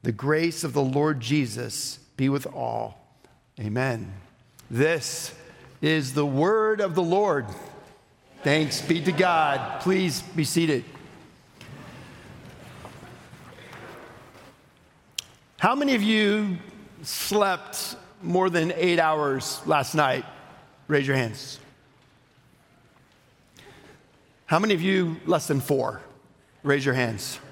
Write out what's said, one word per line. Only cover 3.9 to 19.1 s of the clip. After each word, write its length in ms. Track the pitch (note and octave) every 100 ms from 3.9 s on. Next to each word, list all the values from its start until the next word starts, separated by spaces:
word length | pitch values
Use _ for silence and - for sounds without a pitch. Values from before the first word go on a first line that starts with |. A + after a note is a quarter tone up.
| A#2 F#2+ G2 - _ _ - -
This 640 | A#2 D3+ E3 - - - - - - - -
is 320 | D#3 D#3+ C3
the 120 | C3 D3
word 560 | C3+ E3+ A3 G#3+ G#3+
of 120 | G3
the 80 | E3
Lord. 440 | E3+ F3+ G#3 D3 A2 F#2 - - - - _ _ _ -
Thanks 380 | C#3+ D3+ D3+ -
be 200 | - E3
to 120 | D#3+
God. 680 | D#3 F#3 E3 D3+ C#3 B2 -
Please 420 | F3+ F#3 F3+ C3+
be 220 | - E3
seated. 400 | D3 E3+ E3 C3+ A#2 - - - - - _ - - - - - - - - - - - - - - - - - - - - - - - - - - - - - - - _ _ _ _ _ - - - _ -
How 180 | G3 C4
many 200 | C#4+ B3
of 80 |
you 540 | G#3 A3 G#3 G#3+ G#3 F3 - - - -
slept 960 | D#3 - - G#3 G3 F3+ - - - - - -
more 280 | E3+ F3 F#3
than 240 | E3+ E3 E3+
eight 240 | F3 E3+
hours 640 | D#3+